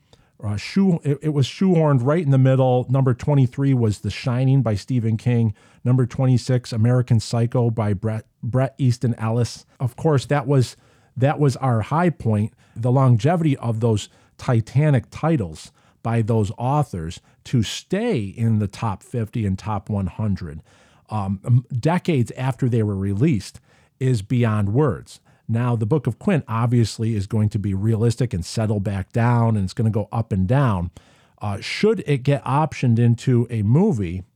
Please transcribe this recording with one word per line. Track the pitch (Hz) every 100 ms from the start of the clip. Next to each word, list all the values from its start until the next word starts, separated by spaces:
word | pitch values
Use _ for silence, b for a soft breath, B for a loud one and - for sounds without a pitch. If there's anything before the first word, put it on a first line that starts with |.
| b b b b
uh, | 101 104
shoe-, | - 196 190 165
it, | 143 143
it | 156
was | 147 127
shoehorned | - 190 170 151 135
right | 123 165
in | 143
the | 135
middle. | 131 131 131 123 120
Number | 135 131
twenty-three | 120 - 143 123 - 139
was | 131 110 98
The | 104
Shining | - 131 123 131 135
by | 113 98
Stephen | - 127 110 110
King. | 123 120 113 - b b
Number | 120 127 120
twenty-six, | - 131 123 - 127 -
American | 113 120 127 123 117
Psycho | - 117 117 127 117
by | 113 104
Bret, | 95 110 110 - _
Bret | 120 127 131 -
Easton | 131 117 117 -
Ellis. | 113 120 113 - - b
Of | 127 -
course, | 160 139 -
that | 143 139
was, | 139 117 - b b b -
that | 135 135
was | 147 -
our | 135 113
high | - 151 180
point, | - 117 104 110 _ b 110
the | 123
longevity | 131 131 117 135 180 160 131
of | 117 110
those | 117 104 - b b b
titanic | - 120 - 135 151 131 -
titles | - 156 151 87 76 - _ b b
by | 117 117
those | 107 113 101 -
authors | 123 147 143 90 80 - b b -
to | 131
stay | 101 - - 190 240 147
in | 98 - 113 107
the | 101
top | - 113 92
fifty | - 123 107 120 101
and | 95
top | 110 101 -
one | 101 92
hundred, | - 110 92 82 76 - b b b b
um, | 107 98 98 120
m-, | 120 - 127
decades | 156 175 - 143 107
after | - 131 - 123
they | 117
were | 104 95
released | 98 98 160 107 - - b b b -
is | 131 117
beyond | 98 127 117 107 98
words. | 117 151 71 - - _ b b
Now, | 113 123 117
the | 110
Book | 156 123
of | -
Quint | - 156 -
obviously | 113 120 120 110 - 113 107
is | 98
going | 107 107
to | 107
be | 101
realistic | 95 107 110 117 - 120
and | 90 -
settle | - 110 104
back | 98 98 -
down, | 120 120 120 117 107
and |
it's | 92
gonna | - 113
go | 104 -
up | 117 -
and | 98 92
down. | 135 131 95 85 - b b b b
Uh, | 104 101
should | - - 214 208 -
it | 139
get | 127 139
optioned | - 139 - - 127 113
into | 120 117 - 120 120
a | 113
movie, | 104 139 214 120 87 90 -